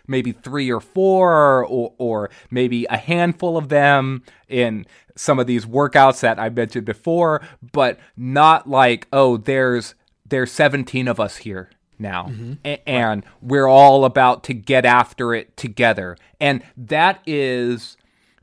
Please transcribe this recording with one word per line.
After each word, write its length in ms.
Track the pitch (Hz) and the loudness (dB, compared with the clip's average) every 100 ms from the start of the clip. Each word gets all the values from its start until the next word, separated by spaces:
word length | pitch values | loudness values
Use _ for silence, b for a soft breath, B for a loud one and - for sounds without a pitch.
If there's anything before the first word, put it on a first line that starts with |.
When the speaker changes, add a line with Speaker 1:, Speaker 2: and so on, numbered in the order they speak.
| - | -6
Speaker 1:
maybe 240 | 131 123 | -4 -4
three 380 | 110 131 143 131 | -10 -10 -6 -4
or 100 | 113 | -6
four 840 | - 190 190 185 180 156 143 131 | -6 -2 0 2 4 4 4 4
or, 300 | 117 127 117 - | 0 -4 -6 -6
or 340 | 120 110 101 b b | -6 -4 -8 b b
maybe 340 | 123 127 120 117 | -2 -2 -2 -4
a 60 | 110 | -6
handful 600 | - 175 175 165 180 165 | -4 -2 -2 -2 -4 -4
of 120 | 143 | -2
them 560 | 147 143 139 135 127 b b _ | 2 2 2 0 -8 b b _
in 360 | 127 117 107 - b b | -4 -2 -4 -12 b b
some 240 | - - 131 | -8 -2 -2
of 80 | 123 | 0
these 180 | 120 | -4
workouts 560 | 110 131 143 143 135 127 | -4 -2 2 4 4 4
that 200 | 117 110 | -2 -2
I 80 | 113 | -6
mentioned 380 | 117 117 123 110 | -6 -6 -6 -10
before, 540 | 104 170 170 165 151 B B 120 | -8 -4 -2 0 -2 B B -8
but 260 | 147 123 - b - | -2 -2 -4 b -12
not 520 | 127 139 156 160 135 | -4 2 4 4 0
like, 380 | 135 123 117 - | 2 2 2 -2
"Oh, 240 | 139 131 117 | 2 2 2
there's, 580 | 123 135 127 120 - - _ _ _ | -2 -2 0 -2 -6 -18 _ _ _
there's 240 | 131 123 | -6 -4
seventeen 560 | - 147 139 127 131 127 | -2 0 -2 -6 -6 -4
of 140 | 113 | -4
us 160 | 101 - | -6 -8
here 340 | 107 92 92 _ _ - | -14 -14 -16 _ _ -14
now, 260 | 104 90 | -10 -10
Speaker 2:
Mm-hmm. 280 | 92 113 117 147 | -10 -14 -14 -12
Speaker 1:
a-, 240 | 143 143 147 | -12 -10 -6
and 360 | 127 113 104 b b | -2 -2 -4 b b
we're 280 | 123 139 135 | -4 0 6
all 360 | 135 139 139 | 8 8 8
about 380 | 131 135 127 120 | 4 4 2 2
to 100 | - | -6
get 300 | 120 101 131 | -10 -2 2
after 500 | 123 123 113 - 120 | 4 2 2 -6 -6
it 220 | 117 - - | -6 -8 -14
together." 600 | 123 101 117 101 90 87 b _ | -12 -2 0 0 -6 -14 b _
And 220 | 143 135 B - | -4 -4 B -20
that 440 | 113 151 180 190 - | -6 0 0 0 -6
is, 720 | 147 131 123 120 117 - _ _ _ _ _ | -4 -4 -2 -4 -6 -12 _ _ _ _ _